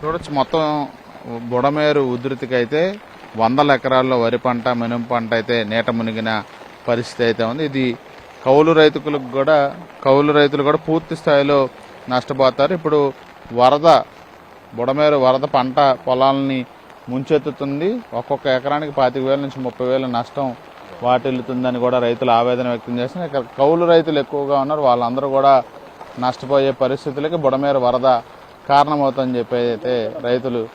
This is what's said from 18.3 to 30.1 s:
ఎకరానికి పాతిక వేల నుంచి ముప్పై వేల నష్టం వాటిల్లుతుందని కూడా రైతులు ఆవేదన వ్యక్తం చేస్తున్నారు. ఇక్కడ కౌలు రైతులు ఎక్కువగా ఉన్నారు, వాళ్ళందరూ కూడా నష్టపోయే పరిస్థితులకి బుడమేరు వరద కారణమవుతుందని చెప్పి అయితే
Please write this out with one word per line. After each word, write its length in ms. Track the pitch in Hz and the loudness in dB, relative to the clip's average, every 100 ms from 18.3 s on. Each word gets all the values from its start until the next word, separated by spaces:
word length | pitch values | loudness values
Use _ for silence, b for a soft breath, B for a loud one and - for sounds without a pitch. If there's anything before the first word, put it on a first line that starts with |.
| 139 143 | -4 -2
ఎకరానికి 460 | 127 135 147 151 | -2 -2 -4 -4
పాతిక 300 | 139 127 131 | 0 0 0
వేల 180 | 131 139 | -2 -2
నుంచి 200 | 139 135 | -4 -8
ముప్పై 260 | 127 - 127 | -10 -6 -2
వేల 200 | 131 131 | -2 -2
నష్టం 500 | 120 120 - 139 120 - - - - | -4 -6 -6 -6 -8 -16 -20 -20 -6
వాటిల్లుతుందని 760 | 120 127 131 127 120 127 127 123 | 0 0 0 -4 -4 -4 -2 0
కూడా 200 | 123 123 | 0 0
రైతులు 320 | 120 117 127 | 0 0 2
ఆవేదన 380 | 117 120 123 123 | 2 2 0 -2
వ్యక్తం 300 | 120 - 120 | -6 -6 -6
చేస్తున్నారు. 380 | 123 180 170 139 | -6 -6 -6 -6
ఇక్కడ 200 | 117 - | -6 0
కౌలు 260 | 139 170 | 2 2
రైతులు 340 | 170 170 165 151 | 4 4 4 -2
ఎక్కువగా 420 | 135 143 143 143 | -2 -4 0 0
ఉన్నారు, 200 | 135 151 | 0 0
వాళ్ళందరూ 480 | 139 123 120 127 139 | 2 2 0 -2 -2
కూడా 340 | 135 139 135 117 - - - - - | 2 6 4 2 -12 -20 -20 -20 -6
నష్టపోయే 500 | 127 127 131 139 135 | -4 -4 0 2 2
పరిస్థితులకి 680 | 131 131 135 - 135 165 165 | 0 -2 -2 -6 -6 -2 0
బుడమేరు 420 | 139 131 143 135 | 2 0 0 2
వరద 420 | 123 123 131 123 - - - - - | 2 2 2 2 -2 -20 -20 -20 0
కారణమవుతుందని 680 | 139 143 151 139 131 131 127 | 2 4 2 0 -2 -2 -2
చెప్పి 180 | 113 123 | -2 -2
అయితే 560 | 120 113 123 123 110 | -2 -4 -2 -2 -4